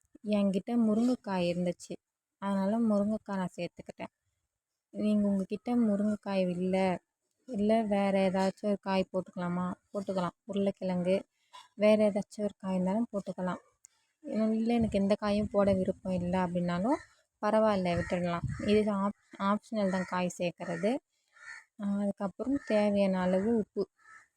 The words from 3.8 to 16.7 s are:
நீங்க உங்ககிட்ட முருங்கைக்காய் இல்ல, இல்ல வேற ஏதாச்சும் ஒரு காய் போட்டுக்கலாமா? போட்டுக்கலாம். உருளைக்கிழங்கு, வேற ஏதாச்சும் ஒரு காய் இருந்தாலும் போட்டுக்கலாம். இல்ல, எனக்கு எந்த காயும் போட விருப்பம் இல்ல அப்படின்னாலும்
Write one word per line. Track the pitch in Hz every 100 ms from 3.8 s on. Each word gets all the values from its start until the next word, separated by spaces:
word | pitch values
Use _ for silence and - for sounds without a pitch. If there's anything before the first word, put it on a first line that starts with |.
| - - 190 _ _ _ _ _ _ _ _
நீங்க | 202 208 208 202
உங்ககிட்ட | 196 190 208 - 240
முருங்கைக்காய் | 226 202 208 214 - 196 185
இல்ல, | 175 185 185 190 185 _ _ _ _ -
இல்ல | 247 208 226
வேற | 214 202 196 196 190
ஏதாச்சும் | 190 190 - 208
ஒரு | 202
காய் | - 190 185
போட்டுக்கலாமா? | 185 175 - 175 175 180 196 _
போட்டுக்கலாம். | 208 196 190 175 -
உருளைக்கிழங்கு, | - 202 196 196 190 180 180 190 - _ _ - -
வேற | - 208 214 214
ஏதாச்சும் | 202 196 -
ஒரு | 208 -
காய் | 196
இருந்தாலும் | 185 185 208 233
போட்டுக்கலாம். | 202 196 185 180 175 _ _ - _ _ _ 294 214 220
இல்ல, | 220 226
எனக்கு | 233 220 196
எந்த | 196 208
காயும் | 208 208 208
போட | 202 202
விருப்பம் | 190 185 185 190
இல்ல | 185 175 185 180
அப்படின்னாலும் | 175 175